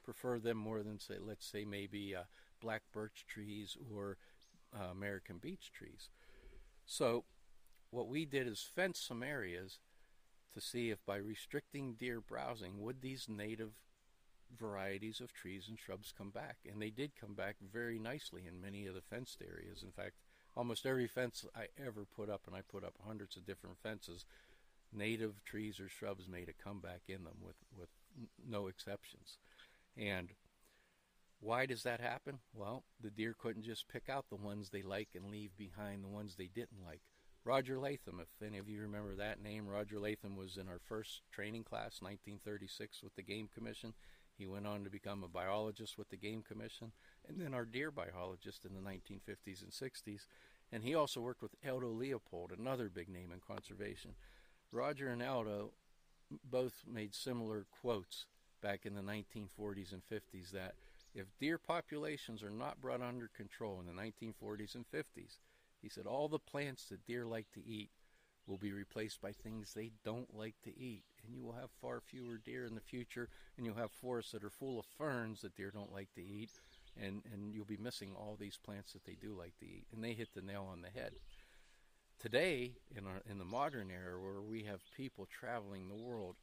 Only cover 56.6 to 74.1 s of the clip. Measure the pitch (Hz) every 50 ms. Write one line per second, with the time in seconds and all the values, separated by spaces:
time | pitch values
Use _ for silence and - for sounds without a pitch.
56.6 | 131 127 - - - - 120 110 107 98 - - - 135 120 120 113 110 107 104
57.6 | 95 - - - - 120 113 98 87 - - - - - - - - - - -
58.6 | 107 101 101 - - 104 101 101 98 101 107 104 98 - - 110 101 95 - -
59.6 | 104 104 98 98 92 92 98 92 - - 110 104 - - - 92 87 87 98 95
60.6 | 92 92 - - - - - - - - - 104 95 98 - - 135 156 170 -
61.6 | - - 170 170 - - 147 147 156 156 147 - - - 113 101 107 101 104 113
62.6 | 131 147 - 143 131 127 123 123 123 120 123 123 117 - - - 101 - - -
63.6 | 117 104 95 92 87 87 85 92 107 113 - - 113 113 104 - 107 104 107 104
64.6 | 107 - - 123 117 - - 156 - - - - - - - - - - - -
65.6 | - - - - - 107 - - 95 101 127 143 147 151 156 147 - - - 143
66.6 | 143 139 127 - - - 101 90 - - 120 123 117 113 113 113 107 - - 104
67.6 | - 113 110 107 104 - - - - - - - - - _ _ - 95 98 92
68.6 | 104 101 98 101 98 - - 110 110 104 - - 95 101 104 - - 110 113 110
69.6 | 101 - - 107 113 113 110 101 - 107 113 123 127 - 104 107 110 110 - -
70.6 | - - - - 131 123 107 92 - - - - - 113 123 131 120 117 117 123
71.6 | 131 - - - 127 127 123 117 - - 135 127 120 120 117 110 - 120 123 127
72.6 | 123 113 110 107 - - 127 123 120 - - 120 120 - - - - - - -
73.6 | 120 113 101 117 113 104 - - 127 127